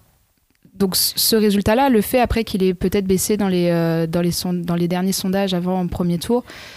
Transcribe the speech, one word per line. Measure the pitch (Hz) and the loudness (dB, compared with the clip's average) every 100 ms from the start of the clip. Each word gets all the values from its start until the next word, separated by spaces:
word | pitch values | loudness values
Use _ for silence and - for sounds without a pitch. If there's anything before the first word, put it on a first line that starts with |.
| _ _ _ _ _ _ _ | _ _ _ _ _ _ _
donc, | 185 196 180 | -2 -2 0
c-, | - - | -2 -2
ce | - 226 | 0 2
résultat-là, | 208 202 208 226 277 | 4 2 2 2 4
le | 220 | 2
fait | - 254 | 2 2
après | 233 226 | 2 0
qu'il | 220 196 | -2 0
ait | 185 | 0
peut-être | 180 190 208 190 | 0 -2 -2 0
baissé | 185 - 208 | 0 0 0
dans | 196 | 0
les, | 180 175 | 2 2
euh, | 170 165 165 165 | 2 0 0 0
dans | 175 | 0
les | 175 | -2
son-, | 165 180 | -2 -4
dans | 175 170 175 | -4 -2 -2
les | 175 | 0
derniers | 180 190 | 0 -2
sondages | 185 196 196 196 | -2 -2 0 0
avant, | 175 180 185 | -2 -2 -2
en | 175 | -2
premier | - 175 175 | -2 -2 -2
tour, | - 240 - - - | 0 -2 -2 -14 -20